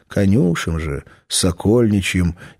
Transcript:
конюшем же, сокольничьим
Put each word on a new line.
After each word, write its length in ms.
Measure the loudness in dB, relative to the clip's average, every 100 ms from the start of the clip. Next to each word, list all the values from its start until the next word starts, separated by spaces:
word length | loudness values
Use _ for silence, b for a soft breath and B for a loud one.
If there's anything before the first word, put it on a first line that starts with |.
| B
конюшем 680 | -2 2 2 2 -2 -4 -4
же, 260 | -6 -8 -10 b b
сокольничьим 1080 | -2 -2 0 2 2 4 2 0 0 -2 -4 B B